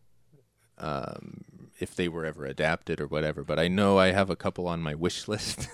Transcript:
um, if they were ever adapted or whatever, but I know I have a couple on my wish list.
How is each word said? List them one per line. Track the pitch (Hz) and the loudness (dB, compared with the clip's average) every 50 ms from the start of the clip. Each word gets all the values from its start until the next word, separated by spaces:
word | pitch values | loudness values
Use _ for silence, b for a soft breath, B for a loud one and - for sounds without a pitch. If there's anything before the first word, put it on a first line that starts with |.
| _ _ _ _ _ _ - _ _ _ _ _ _ _ _ - | _ _ _ _ _ _ -20 _ _ _ _ _ _ _ _ -10
um, | - 78 73 67 58 - - - - - - - - - - - - - _ - | -6 -6 -4 -4 -6 -8 -10 -12 -14 -16 -16 -18 -18 -20 -20 -20 -20 -20 _ -10
if | 92 - - | -10 -6 -2
they | - 90 87 | -2 -2 -2
were | 82 85 80 | -2 -4 -4
ever | 78 78 78 71 | -6 -6 -6 -8
adapted | 67 69 - 76 78 82 - - - 82 78 | -6 -2 0 0 0 0 0 -2 -4 -4 -4
or | 76 | -2
whatever, | 69 76 76 78 78 76 82 80 | -2 -2 0 0 0 -2 -4 -4
but | 78 78 76 | -2 2 2
I | 82 90 | 2 4
know | 90 101 101 101 98 95 | 4 4 6 6 8 8
I | 92 95 | 8 6
have | 92 98 98 95 | 6 4 2 2
a | 82 | 0
couple | - - 98 - - 90 | -2 -4 -4 -4 -2 -4
on | 87 85 85 | -2 -2 -2
my | 82 76 76 | -2 -4 -2
wish | 78 85 90 - - - - | -2 -2 -2 -2 -4 -4 -4
list. | 107 104 - - - - - - | -4 -4 -4 -6 -6 -6 -8 -10